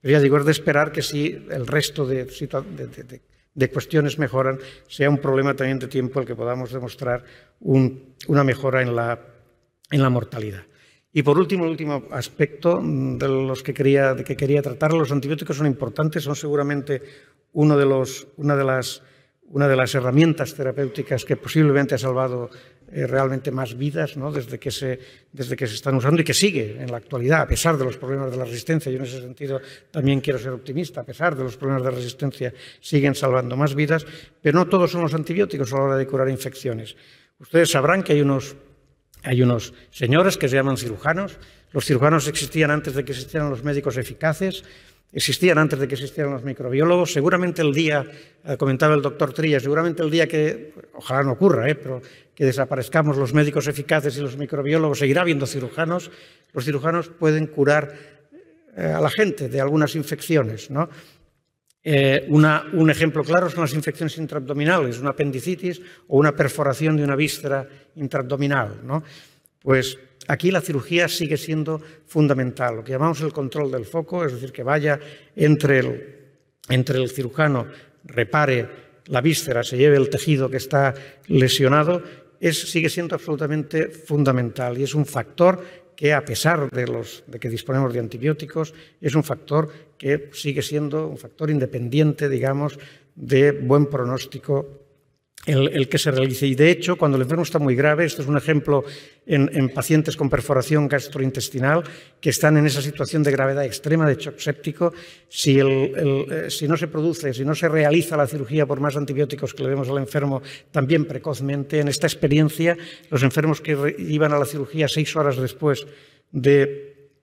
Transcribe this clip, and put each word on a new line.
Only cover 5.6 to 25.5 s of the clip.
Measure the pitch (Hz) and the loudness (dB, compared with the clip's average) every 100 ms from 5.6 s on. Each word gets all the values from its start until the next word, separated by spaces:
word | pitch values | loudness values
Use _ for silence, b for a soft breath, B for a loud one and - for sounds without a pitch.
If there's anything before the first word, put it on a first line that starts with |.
| 131 131 | -2 -4
de | 127 | -4
tiempo | 131 127 135 | -4 -2 -4
el | 120 | -4
que | 113 | -6
podamos | 117 127 123 | -4 -6 -8
demostrar | 127 120 - 123 123 - B B _ | -10 -12 -8 -4 -4 -8 B B _
un, | 202 135 127 131 - _ - | 2 4 4 0 -18 _ 0
una | 143 | 2
mejora | 139 123 135 131 | 4 2 0 0
en | 123 117 | 0 -2
la, | 117 117 - _ _ _ _ _ _ | -2 -4 -10 _ _ _ _ _ _
en | 143 | 2
la | 135 | 2
mortalidad. | 123 110 120 107 95 - b b b _ | 2 -2 -10 -10 -12 -18 b b b _
Y | 156 | 0
por | 143 147 | 4 4
último, | 175 190 165 | 4 0 -2
el | |
último | 160 151 143 - | -4 -4 -6 -6
aspecto, | 127 - - 147 - 170 180 | -8 -8 -4 -4 0 0 0
mm, | 160 143 131 123 | -2 -2 -2 -2
de | 139 | -2
los | 135 135 131 | 0 -2 -4
que | - | -8
quería, | 131 139 139 135 | 0 4 4 4
de | 127 | 0
que | 127 135 | -6 -4
quería | 139 143 | 0 0
tratar, | 143 123 156 | 0 -2 0
los | 165 143 | 2 2
antibióticos | 143 139 156 165 143 | -2 -2 -6 -6 -2
son | 151 | 0
importantes, | 127 120 - 156 160 | 0 -4 -2 -2 -2
son | 143 143 | -4 -6
seguramente | 151 147 143 143 143 135 B B B B _ | -2 -2 0 -4 -4 -6 B B B B _
uno | 151 151 147 | 2 4 6
de | 139 | 4
los, | 135 127 - - - | 2 0 -6 -16 -4
una | 147 143 | 0 2
de | |
las, | 135 131 123 - b b b _ _ | 2 0 -4 -10 b b b _ _
una | 143 143 | 0 4
de | 131 | 4
las | 123 139 | 2 0
herramientas | 123 135 165 147 131 | 2 6 4 4 -4
terapéuticas | - 131 131 135 135 135 127 - | -4 -6 -4 -6 -6 -4 -4 -2
que | 147 | -4
posiblemente | - 156 156 139 135 131 | 0 4 6 4 2 0
ha | |
salvado, | 131 127 131 123 120 B B B - | -2 -2 -2 -4 -8 B B B -12
eh, | 147 131 | -6 -2
realmente | 131 135 131 135 | 0 0 -2 -4
más | 127 127 117 | -6 -6 -4
vidas, | 147 160 151 147 | -4 -2 -6 -6
¿no? | 139 | -6
Desde | 147 117 127 | -6 -8 -10
que | 131 | -8
se, | - 135 123 B B B | -6 -6 -8 B B B
desde | - 123 | -12 -8